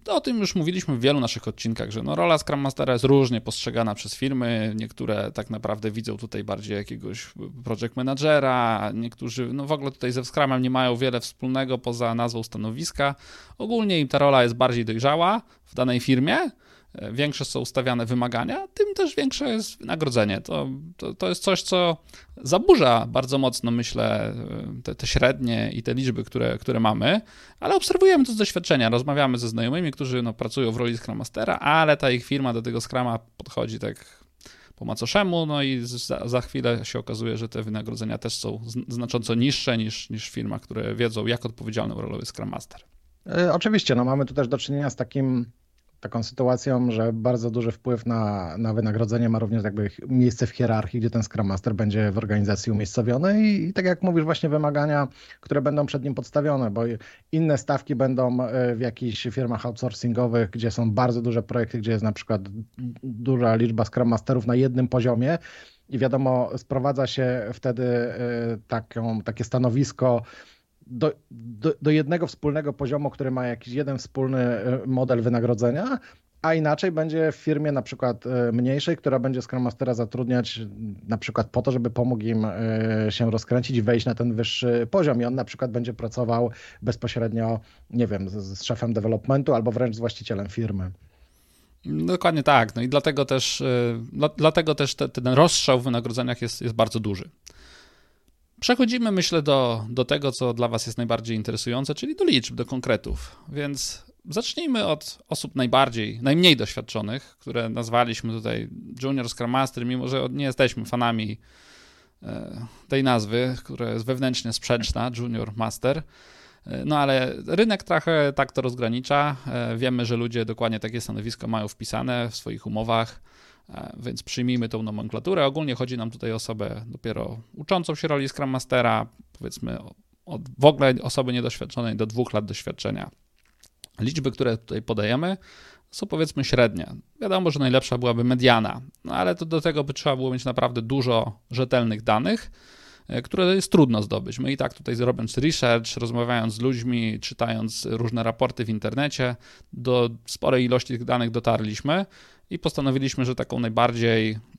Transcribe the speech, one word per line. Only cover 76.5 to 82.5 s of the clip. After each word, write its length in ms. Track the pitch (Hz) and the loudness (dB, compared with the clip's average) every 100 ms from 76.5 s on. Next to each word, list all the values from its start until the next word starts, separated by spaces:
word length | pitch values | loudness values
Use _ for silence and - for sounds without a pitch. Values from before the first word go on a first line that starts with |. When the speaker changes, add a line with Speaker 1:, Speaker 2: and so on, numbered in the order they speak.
Speaker 2:
inaczej 380 | 165 151 156 190 | 2 2 2 0
będzie 400 | 160 160 160 160 | 0 0 2 0
w 40 | - | 0
firmie 360 | - 147 151 | 0 0 2
na 100 | 139 | 0
przykład, 440 | - 131 127 113 120 | -4 -2 -2 -2 -2
e, 260 | 127 120 | 0 2
mniejszej, 440 | 117 127 139 170 170 | 2 2 2 0 0
która 220 | 147 131 | 2 2
będzie 240 | 131 127 | 2 -2
Scrum 200 | - 127 | -4 -2
Mastera 320 | 123 110 123 | -2 0 -2
zatrudniać, 640 | 117 113 123 120 123 113 117 | 0 -2 -2 0 2 0 -6
m, 380 | 107 104 110 98 - | -10 -10 -10 -10 -4
na 100 | 110 | -4
przykład 320 | - 117 110 | -2 -2 0
po 120 | 123 | 0
to, 100 | 120 | 0
żeby 180 | 127 120 | 0 0
pomógł 340 | 113 123 117 | 0 0 0
im, 200 | 107 113 | 0 0
e, 80 | 107 | 0